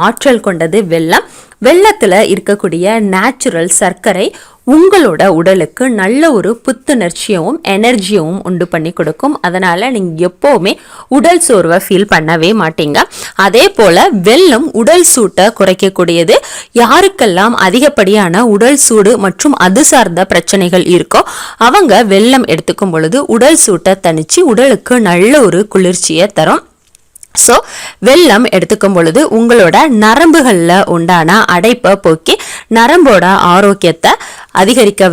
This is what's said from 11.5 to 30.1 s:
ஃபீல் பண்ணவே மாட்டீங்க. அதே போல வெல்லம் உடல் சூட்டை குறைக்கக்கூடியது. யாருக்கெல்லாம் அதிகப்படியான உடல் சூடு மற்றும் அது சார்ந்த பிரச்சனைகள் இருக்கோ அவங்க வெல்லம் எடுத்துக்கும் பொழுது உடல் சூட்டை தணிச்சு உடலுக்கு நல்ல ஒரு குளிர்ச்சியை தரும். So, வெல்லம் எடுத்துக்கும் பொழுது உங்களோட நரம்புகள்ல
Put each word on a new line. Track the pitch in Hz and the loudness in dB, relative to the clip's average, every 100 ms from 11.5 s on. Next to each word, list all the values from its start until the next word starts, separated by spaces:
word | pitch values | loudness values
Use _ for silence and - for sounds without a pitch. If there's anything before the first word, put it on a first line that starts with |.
| 214 170 180 - | 0 2 -2 -2
ஃபீல் | 185 202 | -2 0
பண்ணவே | 175 156 165 165 220 | -2 -2 -2 0 -2
மாட்டீங்க. | 160 160 147 143 320 - - - 196 | -4 -4 -4 -2 -4 -8 -14 -2 0
அதே | 214 381 - | 2 0 2
போல | 202 175 359 220 180 | 2 2 0 0 0
வெல்லம் | 269 370 233 311 214 | 2 2 2 -2 -2
உடல் | 233 359 339 | 2 2 2
சூட்டை | - 196 - 202 - | 0 -2 0 -2 0
குறைக்கக்கூடியது. | 190 185 190 190 175 170 170 285 - - - 233 | -2 0 -2 -2 -2 0 2 0 -2 -18 -6 -2
யாருக்கெல்லாம் | 233 311 381 392 233 175 214 233 185 | 2 2 2 0 -2 0 0 0 0
அதிகப்படியான | 247 285 285 196 214 185 180 247 | 2 0 0 0 0 0 0 0
உடல் | 202 240 285 - | 2 2 0 0
சூடு | 220 196 247 196 | 2 2 2 -2
மற்றும் | - 302 269 185 | -2 -2 0 0
அது | 196 311 | 2 2
சார்ந்த | 277 196 170 185 | 2 0 -2 -2
பிரச்சனைகள் | 175 - 196 180 185 170 175 | -2 -2 -2 0 0 0 0
இருக்கோ | - 277 - - - - 233 | 0 -4 -6 -8 -14 -2 0
அவங்க | 403 320 202 220 | 2 2 2 2
வெல்லம் | 196 226 262 - | 2 2 0 0
எடுத்துக்கும் | 160 - - 196 160 | -4 -4 -4 -4 -2
பொழுது | 160 247 - 226 | -2 -2 -2 2
உடல் | 262 320 - | 2 2 0
சூட்டை | 170 - 190 175 | -2 -2 -2 -2
தணிச்சு | 160 156 - 349 | -4 -2 0 0
உடலுக்கு | 214 269 214 - 247 202 | 2 0 -2 -2 0 0
நல்ல | 175 208 302 208 | 2 2 2 2
ஒரு | 175 208 | 0 -2
குளிர்ச்சியை | 202 180 180 - 160 202 - | 0 -2 -2 -4 -2 -2 0
தரும். | 156 311 - _ _ _ _ - - - | -2 -2 -6 _ _ _ _ -20 -14 -6
So, | - 247 - - - - 208 | 0 0 -2 -16 -18 -4 2
வெல்லம் | 294 320 202 254 185 | 4 4 2 2 0
எடுத்துக்கும் | 170 208 196 185 | -2 -2 0 0
பொழுது | 165 196 311 220 | 0 0 0 0
உங்களோட | 233 240 175 190 311 220 | 2 4 4 2 2 2
நரம்புகள்ல | 214 | 2